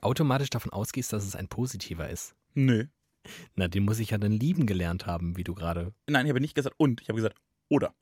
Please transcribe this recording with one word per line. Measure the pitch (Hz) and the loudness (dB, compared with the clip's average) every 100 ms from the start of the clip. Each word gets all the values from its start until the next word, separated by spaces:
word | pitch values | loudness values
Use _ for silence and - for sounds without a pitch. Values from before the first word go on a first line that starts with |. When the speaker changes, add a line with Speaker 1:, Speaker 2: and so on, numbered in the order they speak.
Speaker 1:
automatisch | 104 131 151 131 139 | 0 2 4 2 0
davon | 123 - | -2 -4
ausgehst, | - 104 - 123 | -4 -4 -4 -4
dass | 107 101 | -4 -4
es | 95 | -6
ein | 95 | -8
positiver | - 127 101 - 82 73 | -4 -4 -4 -8 -8 -8
ist. | 80 - - _ | -8 -12 -18 _
Speaker 2:
Nö. | - 135 113 127 _ _ _ - - - - | 2 4 4 2 _ _ _ -20 -18 -10 -2
Speaker 1:
Na, | 90 | 0
den | 95 | 2
muss | 101 110 | 2 2
ich | 110 | 0
ja | 107 | 0
dann | 104 | 0
lieben | 107 135 185 117 | 2 2 2 2
gelernt | 92 85 87 - | 0 0 -2 -4
haben, | 85 85 90 | -4 -4 -4
wie | |
du | 87 | -6
gerade | 85 82 85 85 - - | -4 -4 -4 -6 -8 -2
Speaker 2:
Nein, | 143 143 | 2 2
ich | |
habe | 123 | 0
nicht | 147 | 0
gesagt | - 139 - | -2 -2 2
„und“, | 151 117 | 2 2
ich | - | -2
habe | 113 | -2
gesagt | 110 - _ _ - | -2 -4 _ _ 0
„oder“. | 143 - - | 2 2 -4